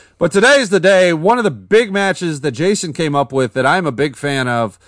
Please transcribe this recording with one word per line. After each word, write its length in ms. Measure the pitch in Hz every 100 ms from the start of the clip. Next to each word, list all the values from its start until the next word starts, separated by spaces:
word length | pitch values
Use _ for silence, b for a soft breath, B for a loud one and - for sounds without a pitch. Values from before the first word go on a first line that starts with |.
| B B
But 140 | 170
today 260 | 196 233 285
is 120 | 214
the 100 | 190
day. 320 | 180 190 180
One 260 | 160 180 240
of 60 |
the 80 | 208
big 400 | 113 92 214 233
matches 480 | 196 196 180 175 147
that 100 | 147
Jason 420 | 120 175 208 175
came 220 | 135 160
up 180 | 143 135
with 200 | 135 127
that 120 | 131
I'm 220 | 127 180 160
a 60 |
big 240 | 117 147 -
fan 320 | 143 139 127
of 320 | 120 110 -